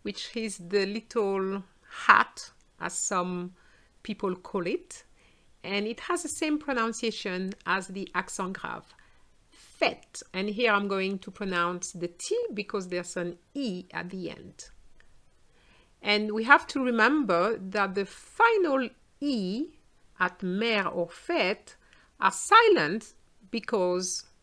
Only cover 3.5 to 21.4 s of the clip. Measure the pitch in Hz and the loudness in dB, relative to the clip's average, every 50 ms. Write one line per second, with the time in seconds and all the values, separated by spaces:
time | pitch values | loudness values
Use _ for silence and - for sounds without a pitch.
3.5 | 180 _ _ - _ _ - _ _ _ _ - 208 - - 196 185 185 - - | -10 _ _ -20 _ _ -20 _ _ _ _ -10 -10 -4 -2 -4 -4 -4 -10 -6
4.5 | - 202 175 170 247 349 - - - - - _ - _ _ - _ _ _ _ | -4 -4 -2 -2 -4 -4 -6 -8 -18 -20 -20 _ -20 _ _ -20 _ _ _ _
5.5 | - _ _ - 196 202 208 214 233 - - - 359 339 - 302 - - - 311 | -20 _ _ -6 -4 -4 -2 -4 -6 -8 -6 -4 -4 -4 -4 -6 -4 -2 0 0
6.5 | 302 302 302 - 269 247 226 226 226 - - 226 214 - - 202 185 180 185 185 | 0 0 0 -2 0 0 0 0 -2 -2 -4 -4 -4 -4 -6 -6 -4 -4 -4 -6
7.5 | 190 - - - 175 190 190 - 190 196 190 - - - - - - - 196 180 | -6 -8 -2 -2 -2 -2 -2 -6 -8 -10 -10 -4 -4 -4 -4 -4 -6 -6 -6 -6
8.5 | 190 - - - - - - - - _ - - - - - - _ _ _ _ | -6 -8 -8 -10 -10 -10 -14 -18 -20 _ -20 -20 -20 -20 -20 -20 _ _ _ _
9.5 | _ - - - - - 339 269 - - - _ _ - - - - 185 190 208 | _ -20 -20 -20 -6 -2 -2 -2 -2 -4 -14 _ _ -16 -16 -10 -6 -4 -4 -4
10.5 | 214 196 247 226 208 202 202 202 196 196 190 190 196 190 - - 190 - 208 190 | -2 0 2 4 4 4 2 0 0 0 0 -2 -2 -4 -8 -12 -12 -8 -6 -2
11.5 | 185 175 175 175 180 180 175 - - 180 165 175 - - - - 403 466 480 453 | 0 0 0 0 -2 -4 -8 -10 -8 -6 -8 -8 -8 -8 -6 -4 -2 -2 -2 -4
12.5 | 233 196 208 - - 208 190 180 175 180 175 170 - 190 175 175 170 - _ _ | -4 -6 -8 -4 -6 -6 -6 -4 -6 -6 -6 -6 -6 -6 -6 -6 -8 -10 _ _
13.5 | _ 277 277 240 185 180 185 - - 165 170 180 185 190 180 165 151 - - - | _ -6 -4 -4 -4 -6 -10 -10 -10 -8 -8 -8 -8 -8 -8 -10 -10 -12 -16 -20
14.5 | - _ - - - - - - - - - - - - - - _ _ _ - | -18 _ -20 -20 -20 -20 -20 -20 -20 -20 -20 -20 -20 -20 -20 -20 _ _ _ -20
15.5 | _ _ _ - - - - _ - _ - - 208 208 214 214 208 220 226 233 | _ _ _ -20 -20 -20 -20 _ -20 _ -2 2 2 2 2 0 -2 -2 8 8
16.5 | 277 330 - - - 285 262 254 240 226 214 233 285 311 285 196 180 170 175 208 | 8 8 8 2 -4 -2 0 2 4 4 4 6 6 4 2 4 4 4 4 2
17.5 | 226 214 190 190 190 208 202 196 185 202 196 190 - - - - - - 427 466 | 0 -2 -6 -6 -2 -2 -2 0 0 -4 -4 -4 -6 -18 -20 -20 0 4 6 6
18.5 | 466 427 370 320 277 269 254 233 - _ _ _ _ _ - 285 269 233 196 180 | 6 4 2 2 2 2 0 -2 -6 _ _ _ _ _ -4 -2 0 0 0 -2
19.5 | 196 233 302 349 - - _ _ _ _ _ - _ - 185 185 180 - - 185 | -2 -4 -6 -8 -10 -20 _ _ _ _ _ -20 _ 0 0 0 0 -4 -6 -4
20.5 | 180 196 220 233 226 208 190 180 - 175 175 165 - - - - 339 330 | -2 0 0 0 2 0 0 -2 -2 -4 -4 -4 -6 -18 -6 -2 0 0